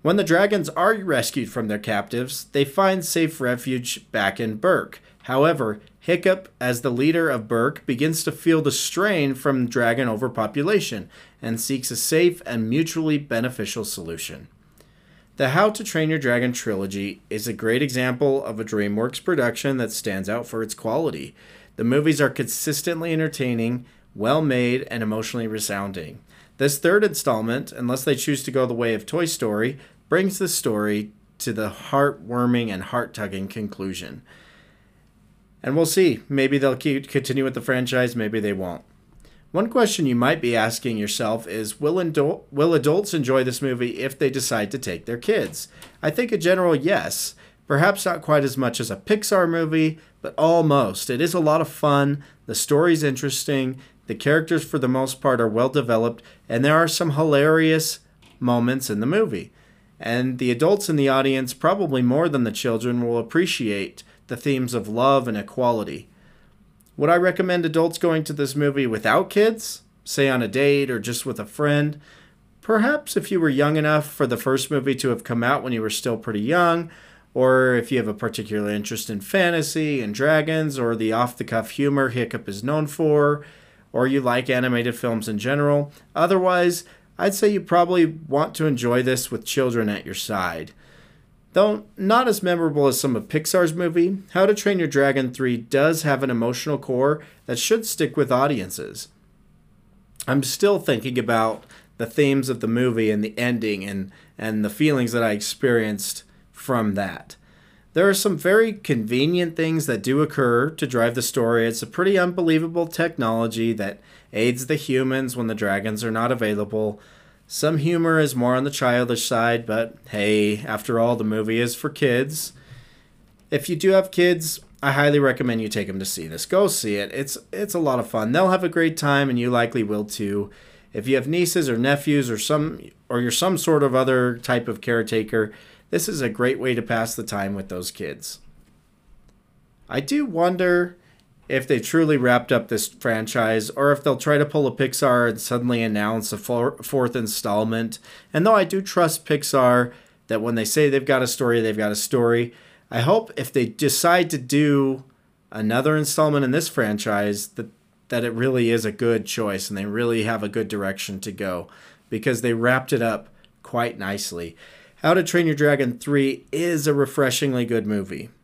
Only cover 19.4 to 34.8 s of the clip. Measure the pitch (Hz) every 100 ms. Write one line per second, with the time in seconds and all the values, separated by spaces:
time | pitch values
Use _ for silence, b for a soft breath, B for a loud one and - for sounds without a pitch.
19.4 | 120 113 139 131 110 - 110 95 95 117
20.4 | 117 113 110 - 110 131 156 71 - B
21.4 | B B B - 117 139 151 143 139 -
22.4 | 117 - - 143 180 165 170 160 160 156
23.4 | 127 117 113 123 123 B B - 110 151
24.4 | 156 127 123 127 - 117 107 110 110 120
25.4 | 113 107 104 101 98 95 80 110 _ b
26.4 | b - 143 143 170 202 208 151 - 113
27.4 | 113 127 - 120 123 127 - 143 - 139
28.4 | - 131 123 120 117 107 - 165 165 -
29.4 | 113 104 117 139 B B _ 165 190 190
30.4 | 190 - 135 107 104 104 104 - _ _
31.4 | - 107 104 - - 139 143 - 98 120
32.4 | 123 120 113 95 92 123 113 - 101 98
33.4 | 98 113 104 - 95 87 82 - b b
34.4 | b b b b